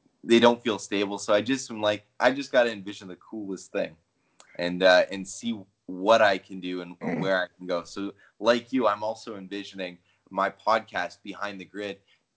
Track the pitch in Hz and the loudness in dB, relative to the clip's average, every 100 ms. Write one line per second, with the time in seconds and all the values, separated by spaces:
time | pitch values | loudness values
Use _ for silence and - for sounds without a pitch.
0 | _ _ - 117 117 120 120 101 - 101 | _ _ 2 6 6 4 0 -4 -4 -4
1 | 101 101 - 104 107 135 - 113 104 104 | -2 -4 0 0 2 -4 -6 -4 -2 -2
2 | - - 123 135 131 131 120 104 98 104 | -6 2 2 2 2 2 2 0 -10 -12
3 | 92 90 _ 110 98 92 - 101 85 - | -14 -18 _ -12 -8 -10 -6 -4 -4 -8
4 | _ _ _ _ _ - 87 90 92 90 | _ _ _ _ _ -6 -4 4 8 8
5 | 85 98 95 - 117 107 95 _ - 92 | 6 -2 -10 -10 -8 -8 -12 _ -14 -2
6 | 98 113 104 95 - 95 90 90 87 90 | 4 6 6 2 -4 -12 -8 -8 -10 -10
7 | 92 82 95 92 90 _ 90 87 82 - | -8 -4 -2 -2 -2 _ -6 -6 -6 -10
8 | 101 - _ _ 107 120 - 131 110 104 | -10 -12 _ _ 0 0 0 0 0 0
9 | 107 110 - 104 95 101 98 98 90 87 | -4 -8 -12 -14 -10 -10 -10 -10 -10 -12
10 | _ _ _ 95 98 - - 113 107 95 | _ _ _ -4 -4 -2 0 0 -2 -6
11 | 87 - 101 92 101 101 87 98 101 98 | -6 -10 -16 -10 -10 -10 -14 -10 -10 -10
12 | _ _ _ | _ _ _